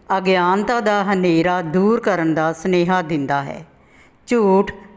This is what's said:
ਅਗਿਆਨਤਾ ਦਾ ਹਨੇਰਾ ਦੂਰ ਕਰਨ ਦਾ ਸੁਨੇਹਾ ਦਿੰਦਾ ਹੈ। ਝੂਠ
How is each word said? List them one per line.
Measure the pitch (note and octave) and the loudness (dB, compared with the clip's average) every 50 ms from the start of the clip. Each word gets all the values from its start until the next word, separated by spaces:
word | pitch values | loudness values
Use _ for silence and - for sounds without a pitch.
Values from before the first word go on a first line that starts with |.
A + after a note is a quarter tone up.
| _ - G3 F#3+ | _ -4 -4 -2
ਅਗਿਆਨਤਾ | F#3 F#3 F#3 F3+ F3 F3 F#3 G3+ G#3 G#3+ B3 A#3+ | 0 0 2 2 2 2 0 0 0 0 -2 -2
ਦਾ | A3 G#3+ G#3 G#3 G3 | 0 0 0 0 0
ਹਨੇਰਾ | F#3+ G#3 F#3+ F#3 F3+ E3 E3 E3 F3+ F3+ F3+ F3 | 0 0 0 2 2 2 2 2 2 0 -2 -2
ਦੂਰ | D#3+ D3 F#3 F#3+ G#3 A3+ A#3 | -2 0 0 2 2 2 0
ਕਰਨ | A3+ A3+ F#3+ E3+ E3 D#3+ D#3 | 0 0 0 0 0 0 0
ਦਾ | D#3 D#3 D#3+ E3 | 0 0 -2 -2
ਸੁਨੇਹਾ | - - F#3+ F#3 F3 E3+ E3+ F#3 F#3 F3+ | -4 -2 0 0 0 2 2 0 0 -2
ਦਿੰਦਾ | D#3 E3+ D3 C#3 C3+ C#3+ C#3+ C#3 | -2 -4 -4 -2 -2 -2 -4 -4
ਹੈ। | D3 - - D#3+ - _ _ _ _ _ _ - _ _ _ _ | -6 -10 -14 -16 -20 _ _ _ _ _ _ -20 _ _ _ _
ਝੂਠ | - B3 A#3+ G#3+ G3 F#3+ F#3+ G3+ G3+ - - - - - | -2 0 2 2 4 4 2 2 0 -4 -14 -16 -20 -20